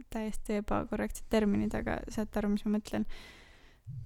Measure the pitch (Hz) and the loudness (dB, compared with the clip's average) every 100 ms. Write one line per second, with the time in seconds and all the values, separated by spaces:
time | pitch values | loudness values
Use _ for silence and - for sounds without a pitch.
0 | - 226 214 - - 214 208 208 233 214 | -6 -4 -2 -2 0 0 2 0 2 0
1 | 214 - - 220 208 208 214 220 226 - | -2 -4 2 4 6 4 2 0 0 -2
2 | - 226 214 214 202 208 208 214 - 208 | -2 -4 -2 0 2 2 2 0 0 -2
3 | 220 - - - - - - - - - | -2 -4 -10 -18 -20 -20 -20 -20 -12 -12